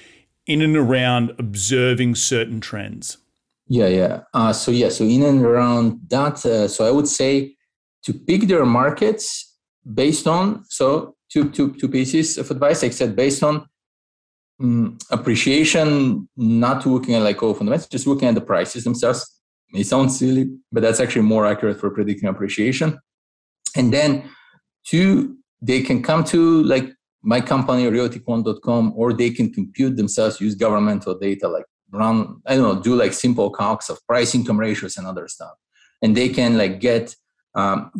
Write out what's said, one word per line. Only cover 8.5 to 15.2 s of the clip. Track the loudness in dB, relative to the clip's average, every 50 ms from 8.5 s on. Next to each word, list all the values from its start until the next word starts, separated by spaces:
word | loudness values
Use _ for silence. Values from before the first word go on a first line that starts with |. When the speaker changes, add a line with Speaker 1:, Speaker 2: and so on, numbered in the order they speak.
| 4 4 4
Speaker 2:
markets | 4 2 2 2 0 0 0 0 0 0 -2 -4 -10 -10 -10 -12 _ _ _ _ _ _ _ -16 -8 -2
based | 0 0 0 0 0 0
on, | 0 0 2 0 0 -2 -4 -10 -12
so | -4 0 0 2 2 0 -2 -8 -16 _ _ -4
two, | 0 0 0 0
two, | 0 0 -2 -2 -2
two | -4 -4 -2
pieces | -2 -2 -2 0 0 0 0 0 -4
of | -6 -6 -6
advice, | -4 0 2 2 2 2
like | 0 -2
I | -2
said, | -2 -4 -2 0
based | 0 0 0 2 0
on, | 0 0 0 -2 -6 _ _ _ _ _ _ _ _ _ _ _ _ _ _ _ _ _ _ -4
mm, | 0 0 2 2 0 -2 -4 -10 -8 -6
appreciation, | -6 -4